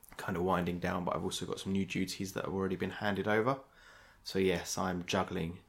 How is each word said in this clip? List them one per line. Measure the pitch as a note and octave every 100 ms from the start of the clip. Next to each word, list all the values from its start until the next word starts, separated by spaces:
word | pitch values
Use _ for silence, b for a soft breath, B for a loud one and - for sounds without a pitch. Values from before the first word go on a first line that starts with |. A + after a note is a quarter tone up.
| - -
kind | - F2
of |
winding | F#2 F2+ F2 F2
down, | F2 F2+
but | F2
I've | -
also | F#2 - -
got | -
some | G2
new | G2 F#2+
duties | - F#2+ - F#2+
that | -
have | F2+
already | F#2+ F#2+
been | F2+ G2
handed | - G#2+ G2 G2
over. | G#2+ A#2 C#3 - b b b b b
So | - G2
yes, | F#2+ E2+ - -
I'm | F#2 F2+ F2
juggling | F#2+ F2+ F2 E2 F2